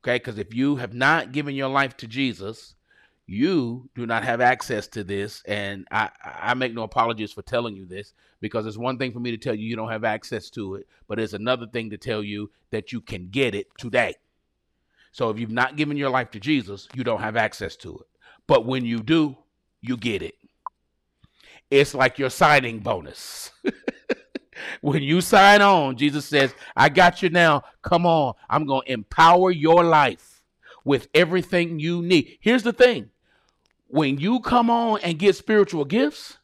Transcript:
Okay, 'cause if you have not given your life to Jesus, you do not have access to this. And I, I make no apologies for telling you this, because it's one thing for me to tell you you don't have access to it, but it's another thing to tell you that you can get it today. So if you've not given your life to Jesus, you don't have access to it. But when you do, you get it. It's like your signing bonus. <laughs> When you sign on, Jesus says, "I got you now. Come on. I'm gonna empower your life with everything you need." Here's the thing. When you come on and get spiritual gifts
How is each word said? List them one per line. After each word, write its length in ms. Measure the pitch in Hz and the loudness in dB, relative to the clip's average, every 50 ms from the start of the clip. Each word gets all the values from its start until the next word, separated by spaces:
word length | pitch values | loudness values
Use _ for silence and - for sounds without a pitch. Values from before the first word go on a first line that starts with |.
Okay, 180 | - 123 123 123 | -2 -2 -4 -4
'cause 180 | - 127 110 | -4 -8 -10
if 160 | 104 101 107 110 | -10 -12 -8 -4
you 220 | 120 131 143 147 | -2 -2 0 -2
have 180 | 131 123 107 107 | -2 -6 -10 -4
not 380 | 120 131 143 160 165 120 107 | 0 2 2 2 2 -2 -6
given 240 | 131 143 147 143 139 | -8 -8 -6 -6 -6
your 140 | 135 135 135 | -6 -6 -2
life 260 | 135 139 139 131 - | 0 0 -2 -2 -4
to 100 | - - | -14 -18
Jesus, 680 | 113 110 131 139 131 104 80 95 101 113 - - - _ _ _ _ _ _ _ _ _ _ _ | -12 -6 -4 -4 -4 -4 -6 -12 -12 -12 -14 -20 -20 _ _ _ _ _ _ _ _ _ _ _
you 640 | - 95 104 131 180 196 160 127 117 117 127 123 - _ | -12 -2 0 0 2 2 0 -2 -2 -8 -12 -16 -18 _
do 100 | 120 120 | -12 -6
not 200 | 117 117 113 113 | -4 -4 -4 -2
have 160 | 131 117 117 | -2 -2 2
access 460 | 123 123 127 123 - - 120 107 101 - | 2 2 2 2 -4 -6 -6 -6 -6 -8
to 140 | - 113 101 | -12 -12 -8
this. 360 | 90 101 98 101 104 - - _ | -8 -6 -6 -6 -8 -10 -18 _
And 420 | 95 101 104 101 101 101 98 - _ | -8 -8 -6 -6 -8 -10 -12 -14 _
I, 180 | - 107 110 - _ _ | -2 -2 -2 -2 _ _
I 320 | - - - 82 85 110 123 | -20 -18 -16 -8 -4 -4 -2
make 180 | 127 127 127 113 | -2 -2 -6 -6
no 100 | 117 113 | -8 -10
apologies 480 | 110 - 127 117 117 117 107 110 104 | -4 -2 0 0 0 -2 -6 -8 -10
for 100 | - - | -10 -16
telling 360 | - - 127 117 120 117 101 | -12 -6 -4 -4 -4 -4 -10
you 80 | 95 95 | -14 -18
this, 280 | 87 92 98 101 _ _ _ _ _ _ _ | -16 -16 -16 -16 _ _ _ _ _ _ _
because 240 | - 107 - 117 107 | -12 -6 -6 -6 -6
it's 120 | 110 104 | -6 -10
one 200 | 107 120 127 131 | -6 -6 -6 -6
thing 160 | 117 131 127 107 | -4 -8 -8 -8
for 80 | 120 | -8
me 100 | 120 123 | -8 -8
to 60 | 117 | -8
tell 180 | 110 - 135 113 | -8 -6 -6 -6
you 100 | 107 107 | -6 -6
you 120 | 113 117 | -8 -8
don't 120 | 110 110 117 | -8 -8 -8
have 140 | 113 110 107 | -8 -4 -4
access 460 | 110 107 110 - - 123 107 - - | -4 -4 -4 -8 -10 -10 -10 -10 -12
to 240 | _ 120 104 95 95 | _ -12 -10 -10 -12
it, 120 | 98 - _ _ _ _ | -14 -16 _ _ _ _
but 120 | _ 104 113 | _ -6 -6
it's 120 | 113 104 | -6 -6
another 340 | 101 101 107 123 131 120 117 | -8 -8 -4 -4 -4 -4 -4
thing 240 | 107 - 120 113 110 | -10 -10 -10 -8 -8
to 60 | 107 | -14
tell 240 | 98 - 120 113 107 | -12 -8 -8 -6 -6
you 300 | 104 104 104 101 104 101 _ _ _ _ | -6 -8 -10 -12 -12 -14 _ _ _ _
that 200 | - 110 101 - | -10 -10 -10 -8
you 80 | - 117 | -12 -12
can 300 | _ - - 95 90 92 | _ -12 -14 -14 -14 -8
get 260 | 98 135 135 120 95 | -4 -2 -2 -2 -2
it 120 | 101 101 _ _ | -6 -10 _ _
today. 380 | - - 120 107 123 117 92 - _ _ _ _ _ _ _ _ _ _ _ _ _ _ _ _ _ _ _ _ | -16 -14 -2 0 0 0 0 -4 _ _ _ _ _ _ _ _ _ _ _ _ _ _ _ _ _ _ _ _
So 160 | - 127 113 | -4 -4 -4
if 100 | 107 107 | -4 -6
you've 120 | 117 107 | -8 -6
not 260 | 113 120 127 131 143 | -2 -2 -2 -2 -2
given 180 | 147 151 147 147 | -4 -4 -4 -4
your 140 | 143 143 135 | -4 -4 -2
life 220 | 127 131 123 - | -2 -2 -4 -4
to 80 | - 107 | -12 -10
Jesus, 500 | 98 139 156 139 104 95 101 98 - _ - | -4 -2 -2 -2 -2 -6 -14 -16 -16 _ -10
you 120 | 127 123 | -6 -4
don't 160 | 120 113 101 | -4 -4 -4
have 160 | 113 107 107 | -4 -4 -2
access 400 | 117 110 107 - - 104 85 - | -2 -2 -2 -4 -8 -12 -12 -12
to 200 | _ - 90 - | _ -18 -18 -18
it. 100 | - - _ _ _ _ - _ _ _ | -18 -20 _ _ _ _ -20 _ _ _
But 200 | - 147 127 113 | 2 2 2 2
when 180 | 120 131 131 123 | 0 -4 -4 -2
you 180 | 117 117 117 | -4 -4 -4
do, 360 | 110 110 156 165 156 147 131 _ _ _ _ _ _ _ _ _ | 0 2 2 2 2 0 -4 _ _ _ _ _ _ _ _ _
you 160 | - 117 131 | -8 -8 -8
get 260 | 117 - 123 107 95 | -6 -4 -6 -6 -6
it. 140 | 87 78 - _ _ _ _ _ _ - _ _ _ _ _ _ _ _ _ _ _ _ _ _ _ - - - _ _ | -8 -10 -14 _ _ _ _ _ _ -20 _ _ _ _ _ _ _ _ _ _ _ _ _ _ _ -20 -20 -20 _ _
It's 220 | 139 139 147 - - | 4 4 4 4 2
like 260 | 135 131 127 - - | 0 0 0 0 -2
your 100 | 139 127 | -4 -4
signing 500 | - - 180 151 147 139 127 120 113 110 | 0 2 4 4 4 4 2 0 -10 -8
bonus. 720 | 98 123 110 90 78 65 60 - - - - - - - _ _ _ | -4 -4 -4 -4 -6 -14 -18 -18 -18 -18 -16 -16 -16 -18 _ _ _
<laughs> 80 | - - - _ - - _ _ - 247 - _ _ _ - _ _ _ - - - - - | -8 -8 -6 _ -12 -12 _ _ -8 -8 -8 _ _ _ -18 _ _ _ -16 -14 -14 -14 -6
When 200 | - 147 139 156 | -4 -2 -2 -2
you 180 | 139 139 156 180 | 0 0 0 0
sign 400 | 175 - - 202 190 202 208 208 | 2 4 6 8 8 8 8 8
on, 360 | 202 202 196 175 147 135 131 | 8 6 6 4 2 0 -2
Jesus 280 | 117 143 147 139 147 143 | 0 -2 0 0 -2 -6
says, 280 | - 147 143 135 127 - - - - - | 0 2 2 2 2 -2 -8 -20 -12 0
"I 140 | - 127 151 | 2 2 4
got 320 | 143 180 180 175 - - | 6 6 6 6 4 2
you 80 | - 175 | -2 0
now. 340 | 156 175 170 165 151 143 - - _ _ | 4 4 6 6 4 2 0 -8 _ _
Come 240 | - - 175 170 170 | -2 0 2 4 4
on. 280 | 175 165 160 143 127 110 _ - _ | 4 4 4 2 0 -4 _ -6 _
I'm 160 | - 147 156 | -2 -2 0
gonna 180 | 139 135 135 127 | 0 -2 -2 -2
empower 680 | - 131 113 101 _ - - 160 165 175 180 185 185 | -4 -8 -8 -8 _ 2 6 8 8 8 8 6 2
your 320 | 185 156 143 160 165 175 170 | 2 2 4 6 6 6 6
life 600 | 170 160 151 143 127 - _ _ _ _ _ _ _ _ _ _ _ - _ _ | 6 6 6 4 4 0 _ _ _ _ _ _ _ _ _ _ _ -20 _ _
with 220 | 135 139 123 - _ _ | 0 0 0 0 _ _
everything 680 | 151 180 160 175 185 - - - 175 170 170 165 156 | 2 2 4 2 -2 -2 0 0 -2 0 -2 -4 -6
you 220 | 147 165 175 175 | -4 -4 -4 -2
need." 360 | 170 175 180 165 - - - _ | 0 2 2 2 2 0 -10 _
Here's 240 | - 214 240 254 202 | 0 2 2 2 2
the 80 | 233 | -2
thing. 380 | - - 247 247 233 151 107 - _ _ _ _ _ _ _ _ _ _ _ _ _ _ _ | 4 4 4 4 4 0 -8 -12 _ _ _ _ _ _ _ _ _ _ _ _ _ _ _
When 320 | _ 120 147 156 135 139 139 | _ -2 0 0 0 0 -2
you 200 | 143 202 240 254 | -2 -2 -2 -2
come 300 | - - 247 240 233 233 | -2 0 0 2 2 2
on 300 | 233 233 233 226 214 208 | 2 0 2 0 -2 -2
and 180 | - 175 170 151 | -2 -4 -4 2
get 160 | 185 202 180 | 2 2 2
spiritual 500 | - - - 220 214 202 196 - 156 143 | 2 -2 2 4 4 4 2 0 -6 -4
gifts 520 | 135 165 233 269 294 - - - - - _ | -2 0 0 0 0 -4 -8 -20 -20 -20 _